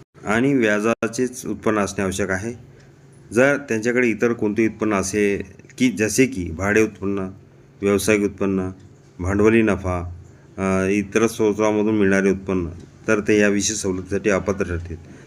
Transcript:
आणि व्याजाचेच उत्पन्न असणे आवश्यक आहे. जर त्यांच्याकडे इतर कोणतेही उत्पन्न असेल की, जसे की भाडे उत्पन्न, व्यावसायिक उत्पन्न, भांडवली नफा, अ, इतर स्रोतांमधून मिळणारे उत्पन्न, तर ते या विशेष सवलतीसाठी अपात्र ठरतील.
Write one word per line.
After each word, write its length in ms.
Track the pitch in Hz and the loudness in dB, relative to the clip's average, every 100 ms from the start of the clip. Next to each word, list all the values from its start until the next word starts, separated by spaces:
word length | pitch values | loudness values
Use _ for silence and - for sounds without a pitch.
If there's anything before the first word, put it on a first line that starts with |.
| - - | -20 -14
आणि 300 | 92 110 135 | -4 0 2
व्याजाचेच 920 | 139 110 104 110 117 110 117 123 - - | 2 2 2 0 0 -2 -2 -4 -4 -10
उत्पन्न 320 | 107 113 107 | -6 -2 0
असणे 260 | 95 - | -2 -2
आवश्यक 260 | 98 95 95 | -4 -2 -4
आहे. 460 | 92 113 123 - - - - - - - | -4 -6 -10 -16 -20 -20 -20 -20 -20 -4
जर 240 | 104 135 143 | 2 2 2
त्यांच्याकडे 520 | 143 113 113 120 123 | -2 -4 0 2 2
इतर 240 | 107 120 | 2 0
कोणतेही 360 | 117 107 104 110 | 0 -2 2 0
उत्पन्न 260 | 107 107 | 0 -2
असेल 480 | 101 95 107 104 98 90 - - - | -2 -2 0 0 0 -6 -16 -14 0
की, 120 | 127 | 0
जसे 360 | 95 107 - 131 | 0 -2 2 0
की 240 | 95 85 | 0 -8
भाडे 320 | 80 98 107 | -4 0 2
उत्पन्न, 360 | 107 - 98 98 95 95 - - - - | 2 -2 -6 -4 -6 -12 -20 -20 -20 -4
व्यावसायिक 400 | 98 101 98 107 | 0 0 2 2
उत्पन्न, 480 | 101 - 98 95 92 95 - - - - | 2 -2 -2 0 -2 -8 -18 -20 -20 -8
भांडवली 440 | 90 101 107 113 | -2 2 4 4
नफा, 500 | 107 92 92 90 87 - - - - - | 4 0 -2 -4 -6 -12 -18 -20 -16 -6
अ, 300 | 95 95 95 | -2 0 2
इतर 380 | 101 95 107 113 | 0 0 0 0
स्रोतांमधून 720 | - 107 101 107 107 104 107 | 2 0 2 2 2 2 2
मिळणारे 320 | 98 98 98 | 4 4 2
उत्पन्न, 380 | 95 - 95 82 85 - - - | 0 -2 -4 -4 -8 -18 -10 -2
तर 120 | 107 | 0
ते 200 | 107 107 | 2 4
या 80 | 104 | 4
विशेष 280 | 101 101 107 | 2 -2 -4
सवलतीसाठी 540 | 101 92 92 98 104 | -4 -4 -4 -2 0
अपात्र 340 | 95 92 98 | 0 0 -2
ठरतील. 320 | 87 85 87 80 - - | -4 -6 -8 -14 -16 -20